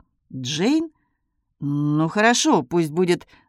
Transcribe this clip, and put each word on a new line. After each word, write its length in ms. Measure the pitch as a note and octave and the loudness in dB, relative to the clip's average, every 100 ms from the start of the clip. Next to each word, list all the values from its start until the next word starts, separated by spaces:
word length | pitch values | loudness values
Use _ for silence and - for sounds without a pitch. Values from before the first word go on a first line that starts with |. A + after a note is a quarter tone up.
| _ _ _ | _ _ _
«Джейн? 580 | C3 B2+ D3+ G3+ D#4 D#4+ _ _ _ _ _ _ - | -12 -8 -2 0 0 -2 _ _ _ _ _ _ -10
Ну 480 | C#3 C#3+ D3 D3+ D#3+ | -4 -2 0 0 0
хорошо, 540 | G#3+ A3 A#3+ D#4 A3+ | 2 2 2 2 0
пусть 300 | B2+ E3+ D#3+ | 0 -2 0
будет 360 | D#3 F3+ F3 - - | 0 0 0 -4 -20